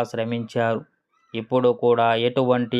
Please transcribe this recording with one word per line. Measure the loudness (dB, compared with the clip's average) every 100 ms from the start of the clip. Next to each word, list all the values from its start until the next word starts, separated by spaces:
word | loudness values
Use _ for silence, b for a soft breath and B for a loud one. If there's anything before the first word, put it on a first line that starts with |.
శ్రమించారు. | 0 -4 -6 -6 -6 -2 -2 -2 -8 _ _ _ _
ఇప్పుడు | -12 -2 2 2
కూడా | 2 2 4 2 2
ఎటువంటి | 0 0 0 0 0 0